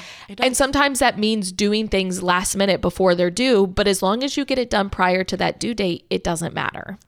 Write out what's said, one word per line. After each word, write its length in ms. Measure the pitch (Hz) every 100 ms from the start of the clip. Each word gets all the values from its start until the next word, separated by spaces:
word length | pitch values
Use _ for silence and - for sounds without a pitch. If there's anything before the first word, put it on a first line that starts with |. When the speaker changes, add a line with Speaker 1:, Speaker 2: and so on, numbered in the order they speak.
| - - -
Speaker 1:
it 120 | 202
Speaker 2:
And 100 | 254
Speaker 1:
does. 80 | 247
Speaker 2:
sometimes 420 | 269 277 285 254
that 200 | 247 -
means 320 | 214 220 185
doing 360 | 185 208 214 220
things 360 | 190 185 180
last 320 | 180 180 196 196
minute 260 | 196 175
before 320 | 180 - 185
they're 160 | 175 180
due, 380 | 175 262 220 196
but 200 | 185 202
as 140 | 185
long 220 | 190 226
as 120 | 277 294
you 80 |
get 140 | 277 262
it 140 | 240
done 180 | 214 196
prior 340 | - 185 185 185
to 120 | 180
that 220 | 175 -
due 160 | - 220
date, 320 | 190 170 -
it 140 | -
doesn't 320 | 180 165 165 -
matter. 420 | - - - 190